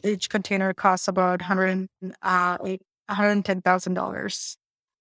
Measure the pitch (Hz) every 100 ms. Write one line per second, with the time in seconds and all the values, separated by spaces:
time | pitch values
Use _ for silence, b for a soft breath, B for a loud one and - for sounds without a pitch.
0 | 208 202 - 214 - 196 190 185 202 185
1 | - 185 185 180 175 190 185 190 190 _
2 | 190 - 190 180 180 180 190 190 - _
3 | - 196 208 202 190 185 180 185 180 180
4 | - - 196 - - - _ _ _ _